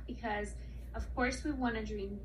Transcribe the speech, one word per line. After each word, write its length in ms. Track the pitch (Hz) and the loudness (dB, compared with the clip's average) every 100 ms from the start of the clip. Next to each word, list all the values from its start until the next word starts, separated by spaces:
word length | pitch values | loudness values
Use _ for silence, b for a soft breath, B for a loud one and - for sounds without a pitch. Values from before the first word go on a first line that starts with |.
| - | -4
because 480 | - 226 208 208 - B B B | -2 0 0 0 -4 B B B
of 200 | 220 - | -2 0
course 300 | 262 247 269 | 4 4 4
we 60 | 302 | 0
wanna 340 | 262 247 220 | 2 2 2
dream 340 | 214 208 196 202 | 0 0 -2 -4